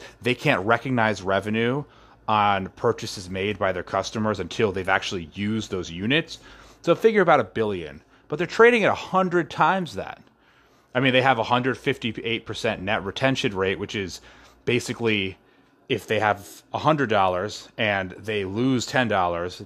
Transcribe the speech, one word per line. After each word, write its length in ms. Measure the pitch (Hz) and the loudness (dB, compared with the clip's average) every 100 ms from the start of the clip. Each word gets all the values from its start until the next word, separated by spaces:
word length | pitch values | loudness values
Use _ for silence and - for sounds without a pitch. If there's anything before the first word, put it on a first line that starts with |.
| - - | -12 -6
they 140 | 117 123 | -2 0
can't 300 | 156 110 98 | 2 2 4
recognize 560 | 120 139 123 110 98 | 2 2 0 2 0
revenue 600 | 95 98 101 110 117 139 139 - - - - | 0 0 0 0 0 -2 -6 -16 -20 -12 0
on 380 | 107 104 98 92 | 2 4 2 -2
purchases 600 | - 120 113 110 - 90 | -2 0 0 -4 -10 -8
made 300 | 95 101 98 | -4 -4 0
by 140 | 98 | -2
their 100 | 90 | -2
customers 560 | - 98 92 113 107 95 | -2 -2 -2 -2 -2 -2
until 320 | 85 - 107 | -4 0 0
they've 160 | 95 90 | 0 2
actually 420 | 98 - 95 78 | 2 0 -8 -8
used 360 | 95 104 110 104 | -6 -4 -2 -4
those 220 | 95 82 | -8 -8
units. 480 | 82 104 147 160 - - - - - | -6 0 0 -2 -10 -20 -20 -20 -6
So 120 | - 165 | 0 4
figure 260 | 226 214 | 4 4
about 200 | 175 147 | 6 4
a 40 | 107 | 4
billion. 560 | 113 110 95 76 73 _ _ - | -2 -2 -2 -8 -14 _ _ -10
But 80 | 151 | -6
they're 100 | 220 | -2
trading 380 | - 233 240 165 | 6 6 6 4
at 60 | |
a 40 | 98 | 0
hundred 540 | - 185 185 175 160 | 0 0 2 0 -2
times 460 | - 156 190 160 98 | 0 2 2 -4 -8
that. 260 | 78 - - _ _ _ _ _ _ 127 | -10 -12 -20 _ _ _ _ _ _ 0
I 60 | |
mean, 100 | 135 | 4
they 100 | 127 | 4
have 180 | 131 120 | 4 4
a 40 | |
hundred 340 | 107 123 127 117 | 2 2 0 -2
fifty-eight 680 | - 127 117 107 117 113 - | -2 -4 -4 -6 -4 -4 -6
percent 360 | 107 117 95 | -4 -4 -2
net 220 | 95 104 | -2 -2
retention 500 | 98 - 135 131 131 | -2 0 0 2 -2
rate, 260 | 95 95 95 | 0 0 -2
which 160 | 98 107 | -4 -6
is 260 | 95 - - - - _ | -6 -10 -18 -20 -20 _
basically 760 | - 120 - 117 117 107 95 90 _ _ _ _ - | -2 -2 -2 -4 0 0 -2 -8 _ _ _ _ -6
if 200 | 98 - | -6 -2
they 120 | 104 | 0
have 260 | 107 101 - - - | 0 0 -6 -20 -10
a 40 | 110 | -2
hundred 320 | 143 156 123 | 0 2 2
dollars 600 | 104 95 90 104 - - - | 2 2 0 -4 -8 -12 -4
and 340 | 110 101 92 | -2 0 -4
they 320 | - 101 107 | -8 -6 -4
lose 420 | 95 101 127 127 - | -4 -2 0 0 0
ten 220 | 143 117 | 0 0
dollars, 560 | 101 87 85 90 - | 2 0 -2 -6 -8